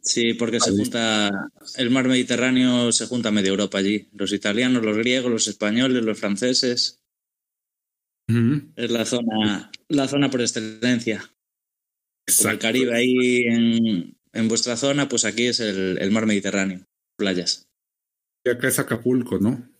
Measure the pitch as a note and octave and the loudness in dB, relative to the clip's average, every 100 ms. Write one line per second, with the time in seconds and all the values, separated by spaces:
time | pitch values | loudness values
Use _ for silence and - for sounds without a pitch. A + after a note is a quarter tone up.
0 | - - A#2 A2+ A#2 A2+ G2+ G2 G#2 A#2 | -2 0 0 0 0 0 2 2 0 -2
1 | A2+ G#2+ G#2 G2 - _ - - B2 C3 | 0 2 0 -2 -8 _ -16 -4 0 2
2 | B2+ B2+ B2 A#2+ B2+ B2+ B2+ B2 A#2+ A2+ | 2 2 0 0 2 4 4 4 2 0
3 | A2+ B2 A2 G#2 F#2+ F#2+ G2+ G2+ G2 G#2+ | -2 -4 0 2 2 0 0 0 0 -2
4 | - G#2 F#2+ G2 G#2 G#2 B2+ B2+ A2 G#2+ | -6 -8 -4 -2 -2 0 2 2 0 0
5 | A#2 B2+ B2 A2+ G#2+ G2+ G#2 A2+ C3 B2+ | 0 0 0 -2 -2 -2 -2 2 2 2
6 | A2+ G#2+ G#2 G2+ B2 B2+ B2+ B2 - - | 0 -2 -4 -2 0 0 0 -2 -4 -6
7 | _ _ _ _ _ _ _ _ _ _ | _ _ _ _ _ _ _ _ _ _
8 | _ _ - A2+ A#2 D3 - - A#2+ A#2 | _ _ -2 2 4 2 -4 -8 -2 -2
9 | A2 B2 A#2 A2 G#2+ G2 - - _ C#3+ | 0 -2 -2 0 0 -2 -8 -20 _ -2
10 | C3+ C#3+ C#3+ B2+ A#2 B2 A2 A2 A#2+ B2 | 0 0 0 0 -2 -2 -8 -4 0 0
11 | A2+ G#2 - _ _ _ _ _ _ _ | 0 -4 -8 _ _ _ _ _ _ _
12 | _ _ - - - G#2 A2+ B2 B2+ A#2 | _ _ -2 2 2 0 0 0 2 2
13 | B2+ B2+ B2 B2 A#2+ A#2 A#2 A#2 A2+ F#2+ | 2 4 4 2 2 2 4 2 2 0
14 | - - _ A2 A2+ A2+ B2 A#2 C#3 C#3+ | -4 -16 _ -4 0 0 -2 -2 0 0
15 | C#3 A#2+ A2 G2+ A#2+ A#2+ A2 F#2+ F#2+ F2+ | 0 0 -2 0 0 0 -2 -2 -2 -2
16 | F#2+ A2 A2 G#2 G2 G2 F#2+ F2+ - _ | 0 0 2 0 0 -2 -2 -6 -14 _
17 | _ _ G2+ F2+ F2 - _ _ _ _ | _ _ -2 -2 -2 -6 _ _ _ _
18 | _ _ _ _ B2+ A#2+ C3 B2+ B2 A#2 | _ _ _ _ -4 0 0 -2 -2 -2
19 | B2 B2+ A#2 F#2 G2+ C#3 - _ | 0 0 0 0 0 -2 -8 _